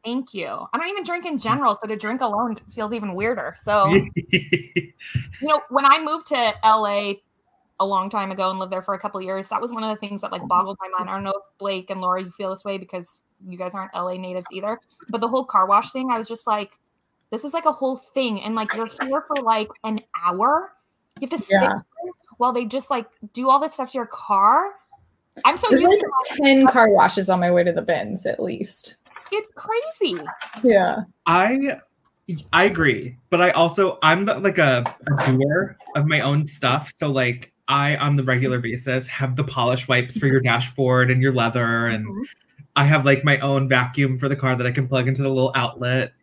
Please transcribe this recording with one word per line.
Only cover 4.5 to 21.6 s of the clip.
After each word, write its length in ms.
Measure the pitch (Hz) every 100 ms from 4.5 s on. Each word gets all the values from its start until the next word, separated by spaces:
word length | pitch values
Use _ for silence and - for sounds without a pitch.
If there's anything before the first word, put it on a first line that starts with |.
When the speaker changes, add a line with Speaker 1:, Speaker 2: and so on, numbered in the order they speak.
| - - 175 - _ - - - -
Speaker 1:
know, 180 | 285 302 -
when 140 | 262
I 180 | 277 302
moved 240 | 311 320 -
to 260 | 277 226 208 220
L 200 | 220 208
A 360 | 202 202 202 _ _ _ _ _ _
a 60 | 196
long 220 | 196 196
time 200 | 214 196
ago 200 | 190 190
and 80 | 190
lived 120 | 185
there 100 | 190
for 120 | 185
a 40 | 190
couple 200 | 185 190
of 60 |
years, 240 | 185 190 196
that 120 | 214
was 120 | 240
one 100 | 233
of 80 | 220
the 60 | 214
things 240 | 202 202
that, 100 | -
like, 140 | 180 175
boggled 320 | 180 190 196
my 80 | 190 185
mind. 140 | 180
I 40 |
don't 100 | 190
know 60 | 196
if 260 | 196 - _
Blake 320 | 196 190 185
and 100 | 190
Laura, 220 | 185 185
you 80 | 185
feel 200 | - 196
this 140 | 190
way 140 | 202 196
because 440 | 190 185 175 - _ _ 185
you 100 | 180
guys 160 | 180
aren't 160 | 196 190
L 140 | 180 180
A 100 | 185
natives 280 | 185 185 180
either, 260 | 185 202 226 _ _ -
but 120 | 220
the 80 | 226
whole 160 | 254
car 220 | 254 202 185
wash 240 | 202 214
thing, 200 | 262 254
I 80 | 233
was 100 | 220
just 180 | 226 -
like, 260 | 208 202 _ _ _ _ _ _
"This 140 | 220
is, 80 | 294
like, 120 | 330 320
a 60 |
whole 240 | - 262 262
thing." 440 | - 269 254 208
And, 120 | 208
like, 200 | 220 214
you're 120 | 220 226
here 380 | - 262 277 -
for, 100 | 285
like, 260 | 233 220 214 -
an 160 | 220 220 _ -
hour. 480 | 175 180 233 311 381 _ _ _ _ -
You 80 | 269
have 100 | 330
to 0 |
sit 100 | -
Speaker 3:
Yeah. 80 | 196